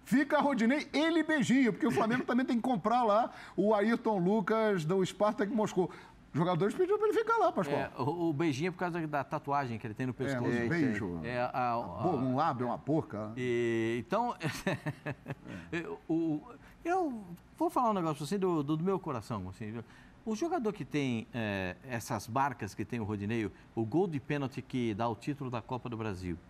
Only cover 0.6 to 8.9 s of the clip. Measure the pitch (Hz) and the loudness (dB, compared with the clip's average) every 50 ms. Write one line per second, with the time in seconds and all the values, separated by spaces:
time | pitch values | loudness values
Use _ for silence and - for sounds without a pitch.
0.6 | 226 226 277 302 220 - - 269 311 330 339 330 311 320 311 294 202 - 233 269 | 4 4 4 2 0 0 0 2 4 4 4 2 2 2 2 2 4 4 6 6
1.6 | 262 220 185 - 311 233 247 - 233 214 233 254 - - 247 247 262 - 262 233 | 6 4 4 2 0 2 4 4 2 2 2 0 0 2 2 2 2 2 0 0
2.6 | - 254 254 190 - 214 233 247 247 214 202 220 254 - - - - - - - | 2 0 0 0 2 2 2 4 4 4 4 4 4 2 -4 -14 -18 -8 -2 2
3.6 | 190 208 220 202 202 220 233 233 - 220 214 190 175 180 208 220 180 - 220 220 | 4 4 4 4 6 4 2 2 2 0 2 2 4 4 4 2 4 2 2 4
4.6 | 220 214 202 180 151 151 185 196 185 - - - 208 208 214 - 208 196 285 208 | 4 4 2 2 2 2 2 2 2 0 0 2 2 2 2 0 -2 0 2 0
5.6 | 214 - - 180 180 - - - - - - - - - - 135 - 180 180 156 | 0 2 2 0 0 0 -4 -14 -18 -20 -20 -20 -20 -4 -2 0 2 2 2 2
6.6 | 190 214 214 - 370 349 415 427 415 427 330 403 453 440 466 453 381 349 349 233 | 2 0 2 2 2 2 2 2 2 2 2 2 2 2 2 4 4 2 2 0
7.6 | 180 143 143 120 110 113 - - 123 143 165 175 170 165 156 139 170 165 131 123 | 0 0 0 -2 -2 -4 -4 -2 -2 -2 0 0 0 0 0 2 0 0 0 0
8.6 | 165 185 175 - 185 180 | -2 -4 -2 -2 -4 -2